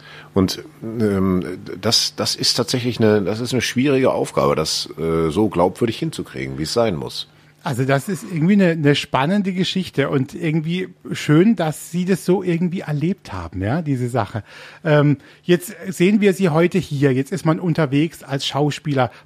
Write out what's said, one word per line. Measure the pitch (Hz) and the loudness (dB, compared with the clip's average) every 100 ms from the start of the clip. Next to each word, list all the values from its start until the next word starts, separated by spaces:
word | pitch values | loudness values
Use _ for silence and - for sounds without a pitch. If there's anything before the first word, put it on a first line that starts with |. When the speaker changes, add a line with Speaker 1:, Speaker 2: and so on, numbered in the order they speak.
| - - - | -14 -20 -4
Speaker 1:
Und, | 98 92 - - - | 0 0 -2 -12 -14
ähm, | 113 113 107 98 95 90 82 95 101 - | -10 -2 0 0 0 0 -4 -10 -12 -6
das, | 107 117 - - | -2 0 -2 -4
das | 104 - | -4 -2
ist | - - | -2 -2
tatsächlich | 120 127 123 113 | -2 -2 -2 2
eine, | 110 107 | 4 4
das | 90 107 | 2 -4
ist | 123 | -2
eine | 127 | -2
schwierige | - 120 139 131 123 | -2 0 2 4 2
Aufgabe, | 104 131 - 69 71 | 0 -2 0 2 2
das, | 80 - - - | 0 -4 -6 -6
äh, | 80 80 80 | -2 0 0
so | 78 107 | 2 0
glaubwürdig | 87 90 - 117 - | 4 2 2 -4 -2
hinzukriegen, | 165 - 87 127 131 135 | -6 -8 -10 -8 -8 -6
wie | |
es | 78 | -4
sein | 117 117 80 | 0 0 -2
muss. | 60 - - _ _ _ 175 | -6 -10 -14 _ _ _ -8
Speaker 2:
Also | 120 135 | -4 0
das | 139 - | 0 -2
ist | 185 - | -8 -6
irgendwie | 165 165 208 | -2 2 4
eine, | 180 | 4
eine | 165 143 | 4 2
spannende | 143 - 131 143 208 190 | 2 0 -2 0 0 -2
Geschichte | 185 180 190 180 - 139 | -2 -2 -2 -4 -2 0
und | 147 127 | 0 -2
irgendwie | - 170 160 160 180 185 - - | -4 -4 -2 -2 -4 -6 -12 -12
schön, | - - 151 208 226 | -8 2 6 6 4
dass | 156 - - | 0 -4 -6
Sie | 170 | -4
das | 180 185 - | 0 -2 2
so | 190 | 0
irgendwie | 185 165 175 180 | 2 0 0 -4
erlebt | - 147 160 196 - | -4 -2 -2 -4 -8
haben, | 92 85 90 | -10 -8 -4
ja, | 98 151 | -2 -2
diese | 151 127 123 | -2 -2 0
Sache. | 120 104 113 - - - - | -2 -2 -4 -10 -18 -20 -8
Ähm, | 165 151 147 139 - - | 2 4 4 2 -4 -10
jetzt | - 175 196 202 190 | 0 0 0 -14 -10
sehen | - 175 208 | 2 4 6
wir | 202 | 4
Sie | 190 185 | 4 2
heute | 156 175 190 | 4 2 2
hier, | - 139 139 | -2 2 2
jetzt | 127 135 | 2 0
ist | 185 160 | -2 0
man | 147 | 0
unterwegs | 175 156 147 143 160 - | 0 0 2 2 0 -4
als | - 139 - | -8 -6 -4
Schauspieler, | 135 147 - 156 135 123 - | 0 0 -2 -4 0 0 -2